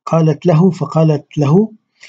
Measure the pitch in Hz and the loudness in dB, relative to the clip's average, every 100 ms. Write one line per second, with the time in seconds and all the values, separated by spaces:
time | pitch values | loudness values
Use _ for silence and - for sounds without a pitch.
0 | - 160 156 147 175 156 185 - 151 160 | -4 0 0 0 0 2 2 -2 -4 -2
1 | 160 147 - 151 143 180 220 - _ _ | 0 -2 -6 -4 0 0 -2 -6 _ _